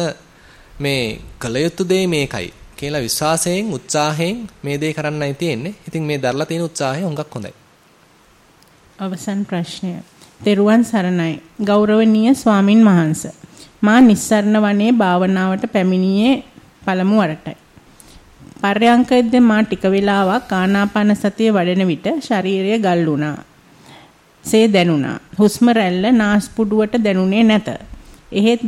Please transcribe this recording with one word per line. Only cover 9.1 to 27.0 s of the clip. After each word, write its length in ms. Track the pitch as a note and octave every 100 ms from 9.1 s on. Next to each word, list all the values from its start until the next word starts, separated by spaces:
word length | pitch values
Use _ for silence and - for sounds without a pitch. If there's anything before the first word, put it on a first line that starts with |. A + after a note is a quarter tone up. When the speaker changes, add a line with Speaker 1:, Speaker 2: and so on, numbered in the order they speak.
| F#3 - G3
Speaker 2:
ප්‍රශ්නය. 480 | G3+ F3+ E3 - F3+ F3 - _ - _
තෙරුවන් 440 | G#3 G3+ G#3 A3+
සරණයි. 580 | A#3 A3 F3+ F3+ E3 D#3 - -
ගෞරවනීය 760 | G3+ G#3 G#3+ G#3+ A3 G#3+ A3+
ස්වාමින් 500 | C4+ A3+ G3+ G3+ A3+
වහන්ස. 380 | G#3+ F3 D#3 D#3 - - - - - _
මා 220 | G#3 A#3
නිස්සරණ 560 | B3 G3+ - G#3+ G3+ G#3+
වනයේ 360 | G#3 G3+ A3
භාවනාවට 720 | A#3+ F#3 F3+ F#3 F#3+ F#3+ F#3+ A#3
පැමිණියේ 760 | G3+ F#3 F#3 F#3 G3 A#3+ C4 - - - _
පළමු 360 | - F#3 F#3 G#3+
වරටයි. 380 | E3+ D#3 D#3 - _ - - - - - - - - -
පර්යංකයේදී 840 | G3+ G#3 A#3 A#3+ B3 B3+ A#3 A#3+
මා 220 | A#3 G#3+
ටික 220 | G#3+ F#3
වේලාවක් 680 | F#3+ G3 G3+ G3 F#3+ A3+ -
ආනාපාන 640 | F#3 F#3 G3+ G3+ G#3+ G#3 G3+
සතිය 340 | G3+ - A3
වඩන 360 | G3+ F3 F3+ F#3
විට 200 | D3+ G3+ D#4+
ශරීරය 580 | - G#3 F#3 F#3+ F#3+ A3+
ගල් 240 | G3 F3
වුණා. 340 | D#3+ C#3+ D3+ C#3+ - _ _ - - - - _ _ _
සේ 220 | - A3 A3
දැනුණා. 480 | G3 F3 D3+ B2 A2 -
හුස්ම 340 | - G#3 - A#3+
රැල්ල 360 | A3+ F#3 F3+ G#3
නාස්පුඩුවට 840 | A#3+ G#3 G#3 - - G#3+ G#3+ G#3+
දැනුනේ 460 | A#3+